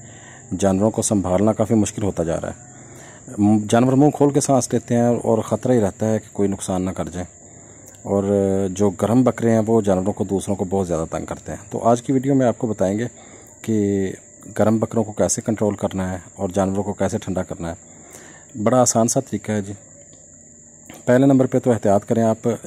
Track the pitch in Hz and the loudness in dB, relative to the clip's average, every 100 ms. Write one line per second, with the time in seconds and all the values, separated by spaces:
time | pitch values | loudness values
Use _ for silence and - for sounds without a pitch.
0 | - - - - - 87 98 95 110 113 | -20 -20 -20 -20 -10 -2 2 2 2 0
1 | - 104 90 92 107 104 107 113 101 - | 0 0 0 2 2 0 0 2 0 -2
2 | 101 85 82 82 - - - - - - | -6 -4 -4 -4 -6 -12 -18 -20 -20 -20
3 | - - - - 104 107 104 117 127 131 | -20 -20 -12 0 2 2 4 4 4 4
4 | 147 - 143 143 - 131 - 120 - 120 | 4 4 2 2 2 0 2 -4 0 0
5 | 120 117 110 110 - 110 120 123 98 - | 2 0 0 0 0 -4 2 2 2 -2
6 | 110 107 - - 98 98 - 92 92 90 | -2 -2 -4 -4 -2 -2 -4 -4 -4 -6
7 | 82 87 90 - - - - - - - | -8 -8 -12 -16 -20 -20 -20 -20 -20 -14
8 | - 101 98 101 98 95 98 90 101 87 | -2 0 2 2 2 0 -2 0 0 0
9 | 101 123 123 - 113 113 110 113 101 92 | 0 2 2 2 2 2 2 2 2 0
10 | 98 - 95 95 98 98 95 98 87 80 | 0 -4 -2 -4 -4 -4 -2 -2 -2 -4
11 | 82 80 - - - 78 - - 113 120 | -4 -8 -8 -12 -10 -12 -8 -2 2 2
12 | - 131 135 139 123 107 117 104 95 104 | 2 -2 0 2 0 0 -6 -2 -2 -2
13 | 120 - - - - - - 107 101 98 | -6 -12 -20 -20 -20 -12 -4 0 0 0
14 | 95 - - - - 104 104 110 110 117 | -2 -8 -18 -20 -12 0 2 2 0 -2
15 | 107 104 90 - - 107 104 101 98 95 | -4 -2 -2 -2 -4 -2 -2 -2 -4 -4
16 | 92 92 - - 98 90 95 98 101 95 | -6 -6 -12 -8 -4 0 0 -2 -4 -4
17 | 98 110 - 90 92 87 85 85 - - | -4 -4 -4 -6 -6 -8 -10 -10 -16 -20
18 | - - - - - 123 107 127 120 117 | -20 -20 -20 -20 -16 -2 2 4 4 2
19 | 117 135 - 101 - 107 98 101 - - | 0 0 -4 -8 -4 -6 -6 -14 -18 -20
20 | - - - - - - - - - - | -20 -20 -20 -20 -20 -20 -20 -20 -20 -8
21 | - 123 139 131 123 127 127 110 104 101 | 2 4 6 4 4 0 0 0 2 2
22 | - 113 113 110 120 104 | 2 0 2 0 -2 -4